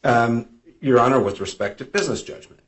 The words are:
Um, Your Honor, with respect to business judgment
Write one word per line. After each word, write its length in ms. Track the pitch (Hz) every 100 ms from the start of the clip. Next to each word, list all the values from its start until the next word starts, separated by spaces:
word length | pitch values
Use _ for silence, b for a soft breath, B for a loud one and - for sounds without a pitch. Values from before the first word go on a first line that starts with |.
Um, 460 | 135 120 117 117 - _ _ _
Your 180 | 135 120
Honor, 220 | 120 135
with 180 | 98 98
respect 400 | 95 - 101 -
to 60 |
business 380 | - 202 165 107
judgment 400 | - - - -